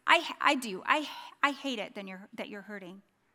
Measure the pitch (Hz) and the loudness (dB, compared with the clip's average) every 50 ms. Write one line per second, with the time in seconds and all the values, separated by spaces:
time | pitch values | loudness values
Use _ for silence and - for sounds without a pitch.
0 | - - - 339 311 - - - - - 294 254 247 220 185 185 - - 277 311 | 4 6 6 6 6 2 -4 2 4 4 4 4 2 -4 -6 -2 0 2 2 2
1 | 294 - - - - - - - - 285 277 - - 277 247 214 185 - 240 214 | 2 -2 -8 -12 -14 -16 -4 0 0 0 0 0 -4 -4 -4 -4 -4 -6 -8 -10
2 | 196 190 190 185 196 - - 220 220 - 208 202 190 208 208 196 185 170 185 196 | -10 -10 -12 -12 -14 -14 -12 -12 -10 -10 -10 -12 -12 -12 -12 -12 -12 -14 -16 -18
3 | - _ _ _ _ _ _ | -20 _ _ _ _ _ _